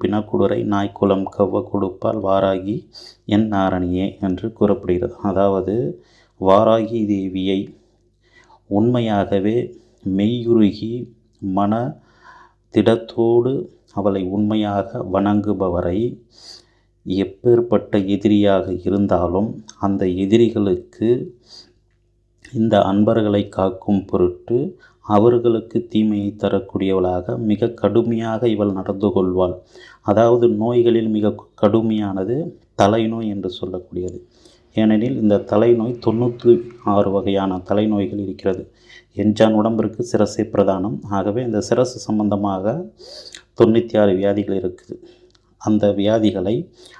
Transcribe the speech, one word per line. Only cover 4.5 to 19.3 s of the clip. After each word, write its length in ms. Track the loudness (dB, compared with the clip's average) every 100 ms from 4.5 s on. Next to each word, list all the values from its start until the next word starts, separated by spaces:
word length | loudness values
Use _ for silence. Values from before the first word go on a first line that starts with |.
கூறப்படுகிறது. 600 | -2 0 0 -2 -2 -4 -6
அதாவது, 800 | -4 0 0 0 -2 -4 -4 -8 _ _ _ -4
வாராகி 680 | 4 4 6 2 0 -2 -2
தேவியை 680 | -2 -2 -4 -2 -2 -4 -10 _ _ _ _ _ _ _ _ -4
உண்மையாகவே 1080 | 0 2 0 0 -2 0 -2 0 -2 -4 -12 _ _ -4 -2
மெய்யுருகி 920 | 0 -2 0 4 4 2 -8 -8 -10 -18 _ _
மன 640 | -6 -2 0 -2 -4 -8 _ _ -20 -20 -20 _ _
திடத்தோடு 960 | 0 4 2 0 -2 2 2 2 -2 -8 _ _
அவளை 300 | -4 -2 0
உண்மையாக 760 | -2 -2 0 0 -2 -2 -4 -6 -4
வணங்குபவரை, 1080 | 0 2 0 0 -2 -2 -2 -2 -2 -4 -6 _ _ -20 -20 _ _ _ _ -6
எப்பேற்பட்ட 1000 | -2 -4 -2 2 2 4 0 0 -2 0
எதிரியாக 640 | 0 2 4 4 2 0
இருந்தாலும் 920 | -6 -2 0 0 0 0